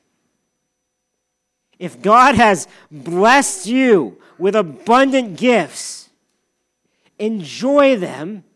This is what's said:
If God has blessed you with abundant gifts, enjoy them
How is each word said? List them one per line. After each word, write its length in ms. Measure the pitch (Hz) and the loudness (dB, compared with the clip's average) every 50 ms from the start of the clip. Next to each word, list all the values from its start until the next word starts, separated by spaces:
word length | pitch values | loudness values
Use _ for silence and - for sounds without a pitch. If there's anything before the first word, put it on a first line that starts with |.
| _ _ _ _ _ _ _ _ _ _ _ _ _ _ _ _ _ _ _ _ _ _ _ _ _ _ _ _ _ _ _ _ _ _ _ _ | _ _ _ _ _ _ _ _ _ _ _ _ _ _ _ _ _ _ _ _ _ _ _ _ _ _ _ _ _ _ _ _ _ _ _ _
If 200 | 180 160 - - | -14 -14 -12 -6
God 360 | - 202 220 247 247 285 247 | 0 2 4 6 6 4 4
has 320 | 202 240 214 190 151 - - - _ _ _ | 4 2 2 2 0 -4 -12 -20 _ _ _
blessed 760 | 156 143 131 165 170 180 208 226 269 285 - - - - - | -20 -16 -10 -6 -2 0 2 4 4 2 2 -2 -8 -10 -8
you 560 | 202 247 262 262 247 214 175 127 98 - _ _ _ _ | -4 -2 0 2 4 4 2 2 -2 -10 _ _ _ _
with 180 | - 175 202 196 | -4 -4 -2 0
abundant 840 | 214 190 156 131 - - 214 233 262 269 269 262 269 240 208 165 | 0 -2 -4 -8 -10 0 2 4 4 4 2 0 -2 -2 -4 -8
gifts, 720 | 147 208 254 240 202 156 127 - - - - - - - _ _ _ _ _ _ _ _ _ _ _ _ _ _ _ _ _ _ _ _ _ _ | -2 0 0 0 0 -2 -4 -10 -16 -16 -16 -16 -18 -20 _ _ _ _ _ _ _ _ _ _ _ _ _ _ _ _ _ _ _ _ _ _
enjoy 760 | - 208 220 226 202 160 135 - 120 208 269 285 285 277 269 262 | -8 -6 -6 -6 -6 -10 -12 -10 -6 -4 0 2 2 2 2 0
them 480 | 196 175 135 131 131 156 190 214 190 - _ _ | 0 -4 -8 -10 -12 -12 -14 -14 -16 -20 _ _